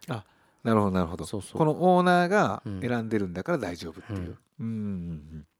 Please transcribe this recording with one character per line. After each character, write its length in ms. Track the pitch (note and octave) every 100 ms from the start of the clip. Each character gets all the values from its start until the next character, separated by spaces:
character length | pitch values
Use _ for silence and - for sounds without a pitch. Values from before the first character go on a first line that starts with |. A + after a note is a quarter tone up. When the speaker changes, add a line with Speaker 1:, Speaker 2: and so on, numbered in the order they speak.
| -
Speaker 1:
あ、 160 | A2+ - _ _ _
な 120 | A#2+ A2
る 60 |
ほ 40 | G2+
ど、 60 |
な 100 | F#2
る 60 | E2
ほ 100 | F2+
ど。 80 | -
Speaker 2:
そ 140 | G#2
う 20 |
そ 140 | - -
う。 20 |
Speaker 1:
こ 80 | D#3
の 300 | C#3 F3+ F3+
オ 40 |
ー 20 |
ナ 220 | F3+ F3+ F3
ー 20 |
が 340 | G#3 C3+ G#2 A2 F#2+
選 240 | A#2+ A#2+ A2+
ん 40 |
で 80 | A2
る 100 | F#2+
ん 60 |
だ 100 | F2
か 100 | B2
ら 40 | E3+
大 180 | G2 F2
丈 140 | E2+
夫 100 | F2
っ 40 |
て 100 | -
い 20 | G2
う。 20 |
Speaker 2:
う 20 |
ん。 40 | F2+
Speaker 1:
う 0 |
ん 0 |
う 0 |
ん 340 | - _ -
う 40 | A2+ A2 G#2 F#2+ E2+ D#2+ D2 D#2+
ん。 100 | C#2+ _